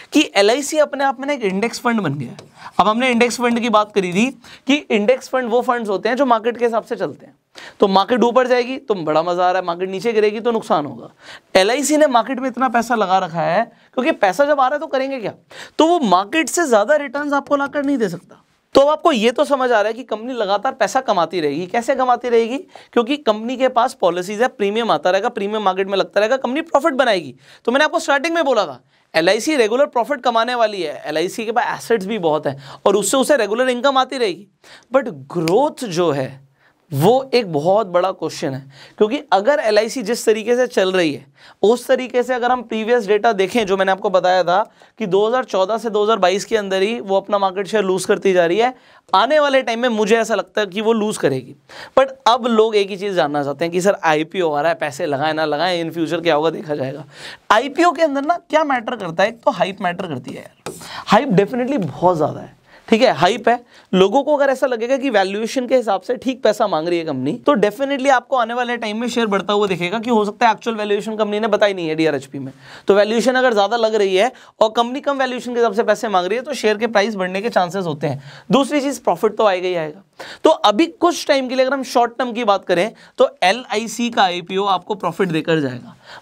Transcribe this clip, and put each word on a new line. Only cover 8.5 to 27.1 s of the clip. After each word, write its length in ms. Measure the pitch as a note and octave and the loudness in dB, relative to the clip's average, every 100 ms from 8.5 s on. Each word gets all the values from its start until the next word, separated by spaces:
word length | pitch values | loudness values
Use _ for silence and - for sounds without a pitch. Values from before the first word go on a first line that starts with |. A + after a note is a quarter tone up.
| B3 A#3+ C4 | 2 0 -4
तो 180 | - | -4
बड़ा 280 | G3 D#3 D#3 | -4 0 0
मज़ा 260 | E3+ F3 F3+ | 0 0 0
आ 20 | |
रहा 100 | F#3 | 0
है, 60 | F3+ | -2
मार्केट 240 | E3+ F#3+ | -4 -4
नीचे 220 | F#3+ A3 | -4 -2
गिरेगी 280 | G#3+ G#3+ G#3+ | 2 0 0
तो 120 | A#3 | -2
नुकसान 340 | A3+ - F#3 D3 | -2 0 -2 -2
होगा। 240 | A#2 - _ - - _ F#3+ | -10 -18 _ -20 -20 _ 2
एलआईसी 400 | G3 C4 C#4 D4+ | 2 2 2 4
ने 100 | D4 | 4
मार्केट 340 | A#3+ A3 B3+ | 2 0 -4
में 80 | C4 | -6
इतना 200 | A#3+ C4 | -2 -2
पैसा 260 | A#3 A#3 | 0 0
लगा 240 | A#3 A3+ F#3 | 0 2 0
रखा 220 | F3+ E3 | 0 -2
है, 240 | D#3 F3+ | -2 0
क्योंकि 480 | A#3 _ _ - C4 | -2 _ _ -4 -2
पैसा 320 | - F#3+ F3+ | 0 -2 0
जब 160 | C#4+ C#4+ | 0 0
आ 60 | B3+ | 0
रहा 80 | |
है 60 | D4 | -2
तो 60 | D#4+ | -6
करेंगे 340 | C4 C4+ C4+ | -6 -6 -6
क्या, 140 | F#3 - _ - - - | -10 -12 _ -20 -6 2
तो 80 | D#4 | 4
वो 140 | F4 | 4
मार्केट 480 | A#3 F3+ G3+ D#4+ D#4+ | 2 2 2 -2 -2
से 180 | - D#4+ | 0 2
ज़्यादा 300 | A3+ A3 D4+ | 2 4 0
रिटर्न्स 360 | C#4+ C#4+ D4 | 0 -6 -4
आपको 240 | C#4+ C#4 C#4+ | -4 -2 -2
लाकर 280 | C#4 D4 | -2 -4
नहीं 140 | C#4 C#4 | -2 -2
दे 100 | G3+ | -2
सकता। 300 | E3 - - _ _ _ | -6 -14 -20 _ _ _
तो 60 | - | 4
अब 80 | C#4 | 4
आपको 240 | D4+ E4+ | 4 2
ये 180 | C4 A3+ | 2 2
तो 140 | D#4 | 2
समझ 280 | D4 C4+ B3+ | 0 0 2
आ 80 | A3+ | 2
रहा 80 | G#3 | 0
है 40 | |
कि 100 | A3+ | -4
कंपनी 300 | A#3+ G#3+ A#3 | -8 -8 -6
लगातार 400 | B3 G3 G3+ C4 | -4 -2 -2 -2
पैसा 280 | C4 G3 C#4+ | -2 -2 -2
कमाती 400 | C4+ G3 D#3+ F#3 | 0 0 0 0
रहेगी। 260 | D3 C#3+ F3+ | -2 -4 -4
कैसे 280 | A#3 A#3 | -4 -2
कमाती 340 | C4 B3+ A#3+ B3 | 0 0 0 2
रहेगी? 300 | A#3 A3+ C4+ - - - | 0 0 -4 -10 -20 -4
क्योंकि 240 | A#3+ A#3 C#4+ | -2 0 -2
कंपनी 400 | A3+ G#3+ A3+ B3+ | 0 -2 -2 0
के 120 | C4 | 0
पास 260 | B3 B3 | 2 0
पॉलिसीज 480 | - F#3 E3+ F3+ G#3 | 0 0 0 -4 -2
है, 60 | B3+ | -2
प्रीमियम 420 | - G3+ G#3+ A3+ | 0 -2 0 0
आता 200 | D#3 F3+ | 0 2
रहेगा, 180 | F#3+ A#3 | 0 0
प्रीमियम 340 | A#3 G3 G#3+ | -4 -4 -2
मार्केट 260 | G3 F#3 G3 | -2 -2 -2
में 100 | G3 | -2
लगता 220 | F3 - | -2 0
रहेगा, 160 | G#3+ C4 | 0 0
कंपनी 240 | A#3 C#4 | -2 -4
प्रॉफिट 340 | E4 C#4+ D#4+ | 0 0 2
बनाएगी। 400 | C4 B3+ | 0 2